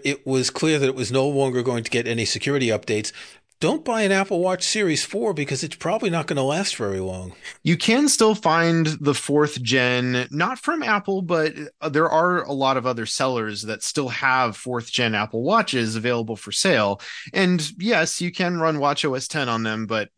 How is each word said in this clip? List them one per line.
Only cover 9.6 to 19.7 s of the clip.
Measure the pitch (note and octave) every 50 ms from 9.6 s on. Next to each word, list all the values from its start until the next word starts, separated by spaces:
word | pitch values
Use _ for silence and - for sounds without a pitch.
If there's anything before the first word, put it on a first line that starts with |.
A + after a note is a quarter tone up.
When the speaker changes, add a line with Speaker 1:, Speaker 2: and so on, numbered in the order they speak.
Speaker 2:
gen, | B2 A2+ C3 C3 B2 B2 B2 B2 B2 B2+ B2+ B2 B2+ -
not | C#3 D#3 F3 A3+ C4 -
from | - D4 E4+ D#4+
Apple, | C4+ A3+ G#3+ G3+ G3 G3 G3 F#3+
but, | F3+ E3 F3 D#3+ D#3 D#3 - - D3 - - -
uh, | - D#3+
there | C3+ D3+ E3 -
are | - D#3+ E3+ F3+ F3+ F3 -
a | -
lot | C#3+ C3+ C3+ C3 C3
of | C3 A#2
other | B2+ A#2+ A#2 A2
sellers | - - - C3+ C3 B2+ A#2 A2 G#2+ G#2 G2+
that | A2 G#2+ A2 -
still | - - - D3+ C#3 B2
have | A2+ - C#3 C3 B2+ C3 B2+ A2+ G2+ -
fourth | - B2+ B2 A#2 A#2 -
gen | - - A#2+ A2+ A2
Apple | G2+ G#2+ G#2 - A2+
Watches | B2 E3 G#3+ A3+ - - C#3 B2 A2+ A2 A2
available | A2+ A2 B2 A#2+ A#2 A2+ A2+ A2
for | - - G#2
sale. | - - - G3 D3+ A2+ G#2 G2+ G2 - - - - - - -
And | - F#3+ F#3+ F3+ F3+ E3 D3+ D3 - -
yes, | F3+ A3+ A3+ E3 E3+ - - -
you | F3 F3
can | F3 - F#3 F3 F3+ E3
run | D#3+ D#3+ D#3 D3
watch | C#3+ C#3+ C#3+ - -
O | D3 B2+
S | C3+ -
ten | - - D3+ C3+ A#2+
on | A2+ A2+
them, | A2+ A2